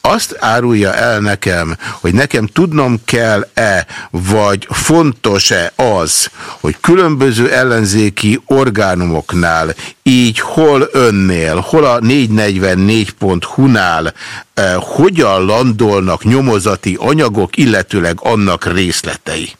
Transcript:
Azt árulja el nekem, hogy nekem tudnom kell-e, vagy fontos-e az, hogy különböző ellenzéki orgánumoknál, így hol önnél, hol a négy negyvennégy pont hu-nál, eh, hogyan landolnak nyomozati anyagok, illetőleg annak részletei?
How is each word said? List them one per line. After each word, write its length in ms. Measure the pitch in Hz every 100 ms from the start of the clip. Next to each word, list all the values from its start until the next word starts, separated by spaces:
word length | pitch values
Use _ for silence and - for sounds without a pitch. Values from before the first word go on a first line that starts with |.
Azt 360 | 120 214 - -
árulja 560 | 117 117 120 113 98
el 260 | 107 117 110
nekem, 560 | 104 98 - 87 82 80 - -
hogy 140 | 85
nekem 320 | 101 143 127 107
tudnom 540 | - 180 151 131 113
kell-e, 800 | - 120 113 104 - - 110 95 - - -
vagy 560 | 90 90 107 104 101 -
fontos-e 1000 | - - 165 156 117 - 196 - 101 85 -
az, 540 | 127 101 80 - - - - -
hogy 160 | 78 78
különböző 720 | - 180 175 147 135 110 123
ellenzéki 880 | 131 127 117 104 104 107 101 107 113 -
orgánumoknál, 1300 | 135 131 104 98 90 87 80 - 90 85 82 80 - - -
így 380 | - 127 120 110
hol 480 | - - 160 139 143
önnél, 720 | 135 120 101 95 87 80 82
hol 200 | 92 160
a 160 | 143 120
négy 300 | 113 143 117
negyvennégy 840 | 107 107 95 95 92 98 110 101
pont 320 | - 98 90
hu-nál, 680 | - - 135 113 92 80 80 - - - -
eh, 200 | - 98 90
hogyan 640 | - - 170 175 120 95
landolnak 800 | 95 110 131 107 113 98 92 80
nyomozati 720 | 104 131 135 107 95 95 - 90
anyagok, 560 | 117 151 131 107 92 -
illetőleg 640 | 131 104 90 101 85 85
annak 500 | - 113 98 85 -
részletei? 840 | 87 90 80 87 78 - 80 78 -